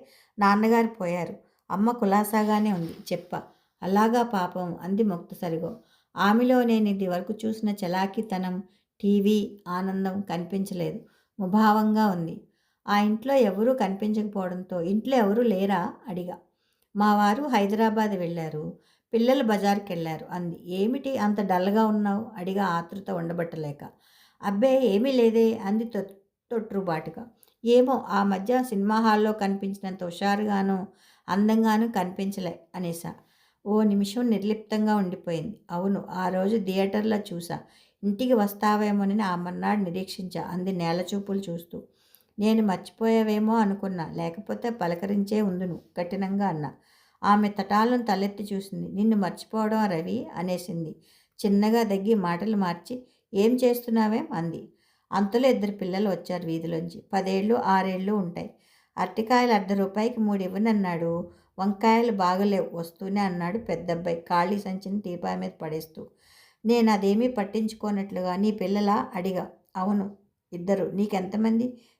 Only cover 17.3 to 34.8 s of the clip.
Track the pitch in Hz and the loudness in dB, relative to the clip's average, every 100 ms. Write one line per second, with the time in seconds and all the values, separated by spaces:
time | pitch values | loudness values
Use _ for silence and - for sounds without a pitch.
17.3 | 214 294 240 196 214 226 214 214 190 170 | 2 0 0 2 2 2 2 0 -2 -4
18.3 | 170 160 151 165 - _ _ _ 226 240 | -4 -6 -6 -8 -12 _ _ _ 0 4
19.3 | 269 226 202 202 202 - 170 165 156 - | 4 2 2 2 0 -2 -6 -6 -8 -8
20.3 | 180 175 170 170 185 208 269 269 262 208 | -8 -8 -8 -8 -2 -2 -2 -4 -2 0
21.3 | 208 196 180 185 208 220 214 208 202 226 | 0 0 2 2 2 2 2 0 -2 -4
22.3 | - 180 190 196 170 170 196 - 185 170 | -8 -6 -2 0 -2 -4 -10 -8 -6 -4
23.3 | 170 165 160 151 143 - - _ _ _ | -4 -6 -6 -10 -10 -14 -20 _ _ _
24.3 | _ 202 202 262 262 247 196 269 262 226 | _ -4 2 4 4 4 4 4 4 6
25.3 | 226 226 226 196 214 233 202 196 - _ | 6 4 2 -2 -2 -2 -6 -8 -10 _
26.3 | _ - 226 214 196 180 160 160 - - | _ -8 -6 -4 -4 -2 -4 -4 -12 -16
27.3 | _ _ _ 226 240 254 240 233 196 202 | _ _ _ 4 6 6 2 0 0 2
28.3 | 190 196 254 254 196 196 220 226 214 214 | 0 0 0 0 0 2 2 4 4 2
29.3 | 214 196 196 196 196 190 185 175 170 202 | 0 -2 -2 -4 -6 -8 -8 -8 -2 0
30.3 | 202 214 202 196 190 190 - _ _ - | 0 0 0 2 0 -2 -14 _ _ -4
31.3 | 185 208 220 220 214 233 220 180 185 190 | 2 4 6 4 4 2 0 -4 -4 -4
32.3 | 196 180 170 - 185 175 170 165 - - | -4 -6 -8 -12 -8 -6 -6 -8 -12 -18
33.3 | _ _ _ 208 208 214 202 202 247 247 | _ _ _ -2 2 4 2 0 0 0
34.3 | 202 202 214 - 214 | 0 0 -4 -2 0